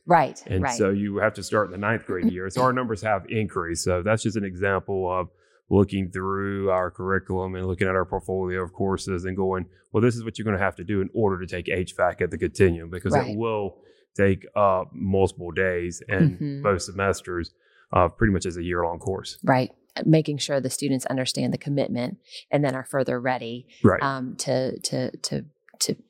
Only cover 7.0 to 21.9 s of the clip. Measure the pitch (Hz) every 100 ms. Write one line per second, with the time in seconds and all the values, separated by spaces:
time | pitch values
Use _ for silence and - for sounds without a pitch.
7 | 92 95 - 92 92 92 92 90 98 92
8 | 90 95 - 92 92 92 90 - 98 92
9 | - 90 92 92 95 92 90 _ _ 107
10 | 120 117 113 - 110 95 98 92 90 101
11 | 95 - 104 90 90 90 87 92 90 -
12 | 90 - 87 82 90 - 95 85 82 90
13 | 95 - - 104 113 107 98 - _ _
14 | _ - 98 95 - 104 101 92 - -
15 | 98 95 92 - 87 85 95 87 87 82
16 | - 98 147 - 147 139 107 92 - 95
17 | 98 92 - 87 82 _ _ _ - 92
18 | 87 - 110 92 92 85 87 87 85 85
19 | 98 95 - - - 131 127 _ _ -
20 | 151 160 156 143 - 139 127 - 143 131
21 | - 131 127 139 127 - - 143 -